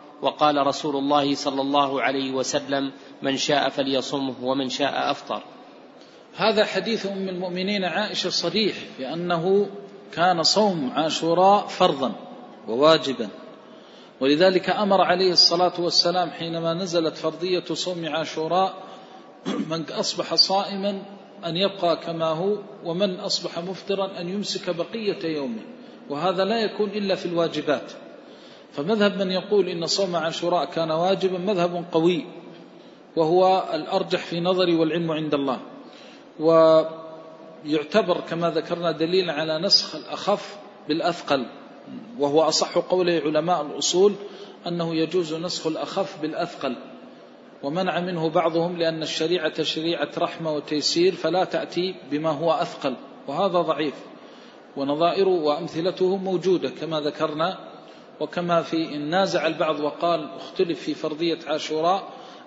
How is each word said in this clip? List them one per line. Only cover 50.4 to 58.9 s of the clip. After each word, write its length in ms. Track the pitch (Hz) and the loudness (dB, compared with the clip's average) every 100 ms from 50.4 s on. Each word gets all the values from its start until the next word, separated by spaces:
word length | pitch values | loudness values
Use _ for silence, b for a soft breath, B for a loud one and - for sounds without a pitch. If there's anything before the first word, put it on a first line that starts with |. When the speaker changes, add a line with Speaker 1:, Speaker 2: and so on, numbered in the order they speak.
| 160 | -4
Speaker 2:
وتيسير 640 | 151 143 151 139 170 180 | -4 -2 -2 0 2 2
فلا 300 | 175 160 175 | 2 0 0
تأتي 500 | 180 135 113 - 185 180 131 | 0 -2 -4 -4 -4 -4 -6
بما 200 | 147 160 | -2 0
هو 220 | 143 165 | 0 2
أثقل، 420 | 156 165 - 143 120 - - - | 2 0 -4 -6 -6 -10 -16 -8
وهذا 320 | 143 196 175 | 0 2 2
ضعيف، 340 | 160 147 151 - - - B B B B B - | 2 0 -2 -4 -14 -20 B B B B B -6
ونظائره 680 | 139 147 170 170 190 180 | -2 2 2 4 4 4
وأمثلته 720 | 151 147 175 156 180 175 185 196 | 2 0 -2 -2 -2 2 2 2
موجودة 540 | 190 180 175 175 135 - | 0 0 2 2 0 -6
كما 200 | 156 160 | -4 -2
ذكرنا. 720 | 147 139 156 151 170 185 - - B B B - | -2 -2 -2 0 -2 -2 -12 -18 B B B -8
وكما 420 | 151 - 175 170 | -6 -4 2 2
في 320 | 151 165 160 | 2 -2 -2